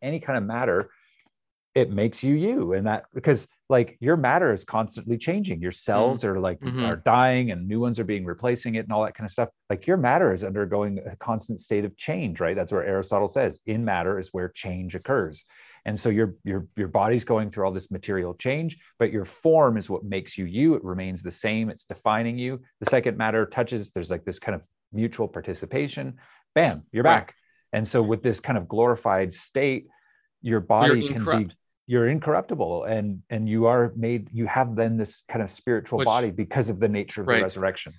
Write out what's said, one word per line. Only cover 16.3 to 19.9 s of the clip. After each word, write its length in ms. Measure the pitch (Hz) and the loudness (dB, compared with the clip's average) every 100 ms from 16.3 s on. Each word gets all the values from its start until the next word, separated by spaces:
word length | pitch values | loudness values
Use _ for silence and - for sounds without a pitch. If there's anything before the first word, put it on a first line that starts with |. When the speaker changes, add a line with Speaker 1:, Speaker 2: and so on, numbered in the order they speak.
| - | -2
Speaker 1:
your, 240 | 104 95 87 - | -6 -6 -6 -6
your 120 | 95 | -2
body's 360 | 104 101 120 | 0 2 2
going 280 | 110 110 107 | 2 0 0
through 140 | 104 95 | -2 -2
all 60 | |
this 160 | 92 - | -2 -8
material 460 | 95 - 95 90 | -10 -4 -2 -2
change, 420 | 90 127 143 165 - _ - | -4 -4 -2 -4 -8 _ -2
but 140 | 113 | 0
your 120 | 110 | 0
form 520 | 92 - 160 160 139 113 | -6 0 4 6 6 4
is 120 | |
what 140 | 95 | -2